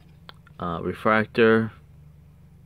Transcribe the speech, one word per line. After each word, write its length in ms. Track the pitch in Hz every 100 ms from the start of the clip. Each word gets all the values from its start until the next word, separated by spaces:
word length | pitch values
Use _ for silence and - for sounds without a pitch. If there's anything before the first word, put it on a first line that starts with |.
| - - - - - -
Uh, 200 | 87 85
refractor. 880 | 90 92 110 110 107 120 113 113 110 - - - - - - - - -